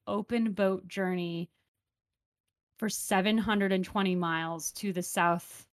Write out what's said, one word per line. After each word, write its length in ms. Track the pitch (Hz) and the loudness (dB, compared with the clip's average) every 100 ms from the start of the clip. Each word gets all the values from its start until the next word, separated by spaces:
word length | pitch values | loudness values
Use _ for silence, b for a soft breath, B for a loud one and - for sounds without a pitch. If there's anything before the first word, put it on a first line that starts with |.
| - | -4
open 460 | 202 208 233 226 | -4 -2 0 0
boat 340 | 190 196 190 175 | 2 2 2 -4
journey 640 | 196 185 180 175 170 175 _ _ _ _ _ _ _ _ _ _ _ _ - | -2 0 0 -2 -4 -8 _ _ _ _ _ _ _ _ _ _ _ _ -6
for 80 | 214 | -6
seven 480 | - - 190 202 220 | -4 0 2 4 2
hundred 360 | 196 208 196 | 2 2 2
and 100 | 190 | 2
twenty 320 | 180 202 190 180 | 0 0 2 2
miles 560 | 170 165 165 165 - | 0 0 -2 -6 -8
to 200 | - 202 | -6 -4
the 100 | 180 | -4
South 640 | 175 196 175 175 - - - | -2 2 4 2 -2 -20 -20